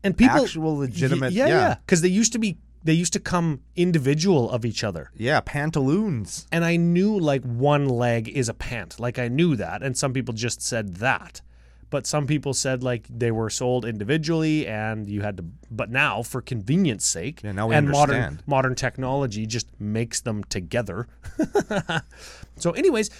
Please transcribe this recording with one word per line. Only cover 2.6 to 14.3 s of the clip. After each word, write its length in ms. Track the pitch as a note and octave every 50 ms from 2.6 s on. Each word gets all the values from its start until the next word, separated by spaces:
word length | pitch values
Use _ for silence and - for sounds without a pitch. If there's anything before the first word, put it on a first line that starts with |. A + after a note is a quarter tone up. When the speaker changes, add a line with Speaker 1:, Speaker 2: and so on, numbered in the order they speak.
| - - - - -
Speaker 1:
they 100 | D#3+ D#3+
used 200 | E3 F3 E3 -
to 60 | G3
come 420 | - - F3+ F3 E3+ E3 D3 B2+ - - -
individual 760 | F3 F3 F3+ F3 D#3+ B2+ C3+ C#3+ D#3 E3 G3 F#3 C#3+ A#2+ G2+
of 120 | G#2+ B2 A2
each 180 | A#2+ G2+ - -
other. 260 | G#2+ F2+ E2 D2 - -
Speaker 2:
Yeah, 240 | - G#2+ B2 D3+ C3+
pantaloons. 1040 | - - - D3 C#3+ D#3+ D#3+ D#3 C3+ C3 D3+ G3 A3 G#3 D#3 A2+ G2 - - - - -
Speaker 1:
And 120 | - E3+ E3+
I 120 | E3 E3+
knew, 400 | E3+ E3+ E3+ E3+ F3 F#3+ G#3 A3 G3+
like, 240 | E3+ D3+ C#3 C3+ A#2+
one 460 | B2 A#2+ A#2 C3 D3 D3 D3 C#3+ C#3
leg 400 | B2 A#2 B2 A#2+ A#2 A#2 A2+ A2+
is 180 | - C#3+ B2+
a 60 | A2 A2+
pant. 460 | - - - A#2+ A#2 F#2 E2+ - -
Like, 180 | A#2 B2 A#2 -
I 80 | B2
knew 280 | A#2 B2 C#3 F3 F3 D3
that, 260 | G#2 F#2+ D#2+ F2 G#2 -
and 140 | C3+ B2
some 160 | - - C#3 B2
people 200 | C3 A#2+ - A2+
just 280 | G#2+ A#2 A#2 - -
said 340 | - - B2+ A2+ A2 G2 F2
that. 440 | F2 A2 C3 B2 F2 - - - - - - - - - - - - - -
But 160 | - C#3+ -
some 180 | - - D3+ C#3+
people 260 | B2+ D3+ D3 C3 C#3+ C3
said, 300 | - - C3+ C3 B2 B2+
like, 220 | B2+ B2 A#2 - -
they 220 | A#2+ A2+ A#2+ A#2
were 180 | A2+ A2 A2+ A2
sold 360 | - - B2+ B2 B2+ B2 A#2
individually 840 | A#2+ A#2 G#2 G2+ G2+ C#3+ E3 D#3 D#3